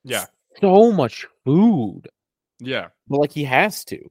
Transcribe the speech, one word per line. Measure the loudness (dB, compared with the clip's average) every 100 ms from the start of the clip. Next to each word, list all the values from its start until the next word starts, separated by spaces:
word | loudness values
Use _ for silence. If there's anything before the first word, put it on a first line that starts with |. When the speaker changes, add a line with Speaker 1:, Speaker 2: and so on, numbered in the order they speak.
Speaker 1:
Yeah. | -8 -8 -8 _ _ -2
Speaker 2:
So | 4 6 4
much | 2 -4 -6 -20 _
food. | 0 2 4 2 -2 -10 -20 _ _ _ _ -18
Speaker 1:
Yeah. | -10 -10 -10 _ -6
Speaker 2:
But, | -2
like, | -2
he | -4
has | -2 0 0 -4 -14
to, | -16 -16